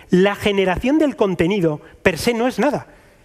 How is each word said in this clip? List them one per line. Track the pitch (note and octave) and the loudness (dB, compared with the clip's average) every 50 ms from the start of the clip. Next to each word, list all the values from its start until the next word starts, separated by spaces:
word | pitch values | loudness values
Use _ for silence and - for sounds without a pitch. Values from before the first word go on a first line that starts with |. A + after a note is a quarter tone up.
| - - | -4 0
la | F#3 F3+ F#3+ G3+ G3+ | 2 2 4 2 0
generación | - - G#3+ G3+ G3 F#3+ F#3 F3 - - B3+ D4 D#4+ | -2 -2 0 0 2 0 0 0 -2 0 0 0 2
del | D#4 C#4 - | 0 0 0
contenido | - A3 F#3+ F3 - E3+ F3 G#3+ G3+ E3 D#3+ D3 C#3+ - - - - | 0 -2 0 0 0 0 0 0 0 0 -2 -2 -4 -10 -18 -10 -4
per | - G3 E3 | -2 -2 -2
se | D3 - A#3+ C#4 | 0 -2 -2 -2
no | A3 A#3+ | 0 -2
es | B3+ G#3+ F#3+ | -2 -2 0
nada. | A3+ D4 A#3 C#3+ A#2+ - - - - - _ _ | -2 0 -2 -4 -8 -12 -20 -20 -20 -20 _ _